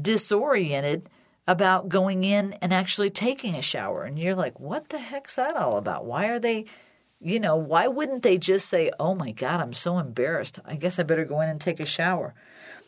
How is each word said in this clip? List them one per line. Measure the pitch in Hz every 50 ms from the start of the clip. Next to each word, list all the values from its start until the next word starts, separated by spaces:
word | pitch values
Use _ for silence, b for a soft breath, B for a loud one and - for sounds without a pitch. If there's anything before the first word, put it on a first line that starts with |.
disoriented | 147 190 220 208 - - 214 208 240 294 277 214 185 151 147 139 139 143 147 170 185 - b b b b b b b b
about | 180 165 202 185 185 185 - 190
going | 170 196 185 190 196 185 185
in | 196 202 202 202 196 196
and | - - 175 185
actually | 185 185 180 - - 208 202
taking | 202 - 208 247 269 269 - 226 170
a | 143
shower. | 151 - - 139 101 98 98 78 73
And | 107 139 151
you're | 165 180 190
like, | 185 170 127 113 -
"What | 127 143 196 302 311 -
the | - 294
heck's | 240 - 247 277 277 - -
that | - 254 285 339
all | 294 185 127 110 104
about? | 101 - 85 - -
Why | 117 120 143 196
are | 220 240 240
they, | 220 233 226 220 214 214 B B B B B B B B B _
you | - 165 190 226
know, | 214 175 156
why | 160 156 139 151 165 202 262
wouldn't | 254 269 302 254 269 254 240
they | 247 185 185
just | - - 190 196 185 -
say, | - 170 165 - - -
'Oh | 143 165 190
my | 185 151 123
God, | 110 - 135 127 165 175
I'm | 156 120 117
so | - - 175 175 180
embarrassed. | 160 127 113 120 123 147 165 147 110 - - - -
I | - -
guess | 147 147 180 180 180
I | 175
better | 151 160 156 160
go | 131 143 151
in | 160 160
and | 156 151
take | - 180 165 160
a | 156
shower'?" | 147 - - 165 175 185 170 - - - B B B B B B B B B B